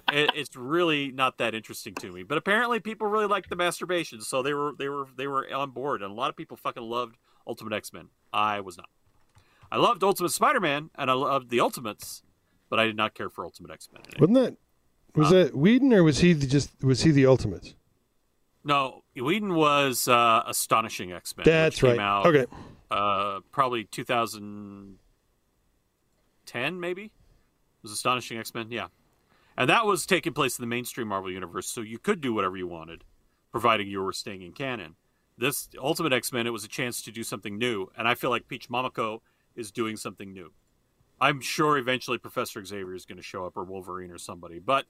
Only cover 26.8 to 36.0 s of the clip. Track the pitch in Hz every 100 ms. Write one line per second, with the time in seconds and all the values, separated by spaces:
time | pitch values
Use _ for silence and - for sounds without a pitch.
26.8 | 175 180 214 - _ _ _ _ _ _
27.8 | 110 107 127 127 - 117 110 120 113 117
28.8 | 90 _ _ _ _ _ _ - 156 202
29.8 | 214 180 - 175 160 139 135 - 120 120
30.8 | 120 - 113 98 95 92 90 92 - -
31.8 | 110 113 - 202 135 107 95 95 90 85
32.8 | 80 82 - _ _ _ _ 117 117 110
33.8 | 101 98 95 - - 95 90 85 139 120
34.8 | 80 82 _ _ _ - 127 - - -
35.8 | 131 160